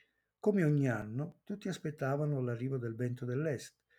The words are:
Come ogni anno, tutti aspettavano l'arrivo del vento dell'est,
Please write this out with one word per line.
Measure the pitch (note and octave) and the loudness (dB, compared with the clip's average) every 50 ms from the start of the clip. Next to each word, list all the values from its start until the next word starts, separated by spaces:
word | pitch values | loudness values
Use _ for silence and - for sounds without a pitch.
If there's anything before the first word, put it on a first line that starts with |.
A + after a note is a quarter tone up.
| _ _ _ _ _ _ _ _ | _ _ _ _ _ _ _ _
Come | - G#3+ G3+ G3+ E3+ | 2 2 4 6 6
ogni | D3+ D3+ C#3+ C#3 C3 | 6 6 6 4 4
anno, | A#2 G#2+ G#2+ G#2+ A2 B2+ D3 E3+ - _ _ | 2 0 -2 -4 -4 -4 -6 -6 -8 _ _
tutti | - G3+ G3+ - G3 | -10 -10 -6 -6 -6
aspettavano | E3 - - D#3 C#3+ - C#3+ C3 C#3 C#3+ D3+ D3 D3 C3+ | -6 -6 -6 -8 -6 -2 -2 0 0 0 0 0 0 0
l'arrivo | B2+ A#2+ A#2+ A2+ B2 C3+ C3+ C3 | 0 -2 -2 -2 -2 -2 -2 -2
del | A#2+ A#2 A2+ | -4 -4 -4
vento | A2 B2 B2 B2 B2 B2+ | -2 -2 -2 -2 -4 -4
dell'est, | B2 B2 C3+ D#3 D#3+ C3+ G#2+ - - - _ _ _ _ | -4 -2 -2 -2 -2 -2 -4 -6 -12 -18 _ _ _ _